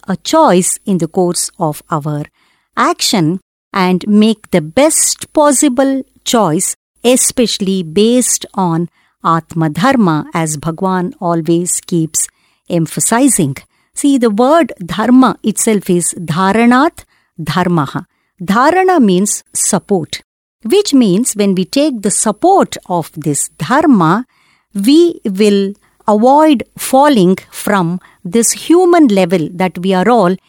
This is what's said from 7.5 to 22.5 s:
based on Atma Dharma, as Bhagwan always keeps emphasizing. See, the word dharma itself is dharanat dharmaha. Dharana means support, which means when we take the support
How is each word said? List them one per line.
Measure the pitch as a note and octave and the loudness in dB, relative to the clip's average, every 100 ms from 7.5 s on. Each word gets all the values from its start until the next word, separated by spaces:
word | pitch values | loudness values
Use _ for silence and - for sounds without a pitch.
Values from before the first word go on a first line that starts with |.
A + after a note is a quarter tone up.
| - F#3+ F#3+ | -2 -4 -4
based | D#3+ D#3+ A3+ B3 A#3 - - | -4 0 2 2 0 -4 -6
on | - F3+ E3 F3 _ _ _ | -4 -2 -2 -4 _ _ _
Atma | F#3 E3 - E3+ D#3+ | -2 -2 -2 -4 -4
Dharma, | D#3 A#3+ C4 F#3 D3+ C#4+ | 0 0 2 2 0 -4
as | F3 D#3+ D3+ | -4 -4 -6
Bhagwan | E3 D#3+ F#3+ F#3 F3+ - | -8 -4 -4 -2 -4 -6
always | F3 E3+ D#3+ E3+ F3 - | -4 -2 0 -2 -2 -6
keeps | - E3+ D#3+ - - _ _ _ - | -4 -2 -2 -4 -8 _ _ _ -6
emphasizing. | F3 D#3+ - - A3+ C#4 - C#3 C#3 - _ _ | -4 -2 -4 -2 2 2 0 -2 -4 -14 _ _
See, | - C#4+ C#4 | -4 0 0
the | A#3 | 0
word | G3+ B3+ E4 C4+ - | 0 2 2 0 -6
dharma | E3+ E3+ A3 B3+ A#3+ - | -10 -4 2 4 4 0
itself | A3 - - G#3 - | -4 -4 -2 -2 0
is | F3 E3 - | -2 -2 -6
dharanat | D#3+ D#3+ F#3+ A3 A#3+ B3 D#4+ - - _ _ - | -6 -2 0 2 2 4 2 -4 -14 _ _ -12
dharmaha. | D3+ F3+ F3+ E3+ C3+ - - _ _ - | -4 -2 0 0 -2 -6 -12 _ _ -12
Dharana | F3 G#3 C#4+ F4+ F#4+ F4 | -4 0 2 2 2 2
means | G#3+ F3+ G3+ - - | 4 2 0 -4 -10
support, | - - F#3 - G3 C#3+ - - _ _ _ | -6 -4 -4 -2 -4 -4 -12 -16 _ _ _
which | A3 G4 G4+ | -2 0 2
means | C4+ A3 F3 B3+ | 2 2 2 -2
when | G3+ G3+ F3+ | -2 0 0
we | F#3 | -2
take | C#4 D4+ A#3+ | 0 -2 -2
the | G3+ | -4
support | - A3 - E4+ | -2 -4 0 2